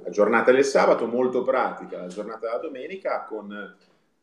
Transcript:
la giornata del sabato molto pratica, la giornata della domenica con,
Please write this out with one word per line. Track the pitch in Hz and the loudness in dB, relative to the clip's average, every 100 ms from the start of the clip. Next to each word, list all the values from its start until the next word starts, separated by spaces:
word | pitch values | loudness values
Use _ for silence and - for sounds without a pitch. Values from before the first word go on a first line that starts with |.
la | - | -8
giornata | 92 104 117 120 | 2 4 4 6
del | 131 | 6
sabato | 139 - - 156 117 | 6 4 4 4 2
molto | 120 127 123 | 0 0 0
pratica, | - - 104 - 90 90 | 0 0 0 -4 -12 -12
la | 90 | -12
giornata | 92 104 110 113 | -10 -10 -8 -6
della | 120 | -6
domenica | 160 131 143 190 160 104 | -6 -10 -10 -8 -4 -4
con, | - 110 101 104 95 - _ _ _ _ | -6 -12 -10 -12 -14 -18 _ _ _ _